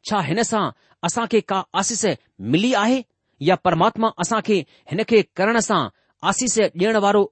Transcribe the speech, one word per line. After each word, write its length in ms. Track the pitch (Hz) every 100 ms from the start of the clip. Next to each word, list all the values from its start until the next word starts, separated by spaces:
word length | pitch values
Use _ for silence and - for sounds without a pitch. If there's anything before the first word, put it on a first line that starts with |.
छा 160 | - 214
हिन 220 | 143 196
सां 280 | 226 220 160 - _ _
असांखे 380 | 170 - 233 220
का 220 | - 190 -
आसीस 300 | 180 196 226 208 135 _ _
मिली 320 | 98 151 233
आहे 280 | 233 214 262 233 _ _ _
या 140 | 143
परमात्मा 560 | 185 185 165 202 220 226 -
असांखे 400 | 175 220 208 202 135 _ -
हिन 120 | 170 220
खे 140 | 226 - -
करण 220 | 196 233
सां 280 | 214 190 117 _ _ _
आसीस 360 | 165 196 254 220
ॾियण 380 | 196 170 202 220
वारो 280 | 202 208 202